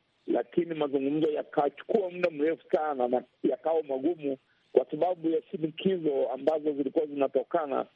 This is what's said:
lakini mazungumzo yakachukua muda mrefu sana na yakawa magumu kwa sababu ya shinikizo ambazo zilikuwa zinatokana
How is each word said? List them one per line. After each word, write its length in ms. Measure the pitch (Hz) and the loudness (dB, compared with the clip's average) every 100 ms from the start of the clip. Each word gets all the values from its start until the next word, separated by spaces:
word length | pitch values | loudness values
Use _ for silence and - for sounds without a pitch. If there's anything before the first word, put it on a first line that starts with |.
| _ _ - | _ _ -4
lakini 480 | 123 - - 170 | -2 -2 -4 -4
mazungumzo 560 | 156 147 139 135 156 156 | -2 -2 0 0 0 0
yakachukua 800 | 147 - - 143 - - 220 180 | -2 -4 -2 -2 -2 -2 0 0
muda 200 | 180 175 | -2 -2
mrefu 320 | 151 156 160 - | 0 -2 -2 -2
sana 360 | 175 156 135 123 | -2 0 0 0
na 140 | 123 - _ | 0 -4 _
yakawa 400 | - 622 156 165 | -2 -2 0 0
magumu 540 | 151 131 143 170 143 135 _ _ _ | 0 -2 -2 -2 -4 -6 _ _ _
kwa 140 | - - | 0 0
sababu 400 | 156 170 175 160 | 2 0 0 0
ya 120 | 160 - | 0 -2
shinikizo 760 | 190 156 - 190 185 156 135 123 | -4 -4 0 0 2 2 2 0
ambazo 400 | 131 139 156 151 | 0 0 0 0
zilikuwa 340 | 143 131 165 151 | 0 0 0 0
zinatokana 800 | 143 135 135 120 170 147 127 - | 0 0 0 0 0 0 -2 -4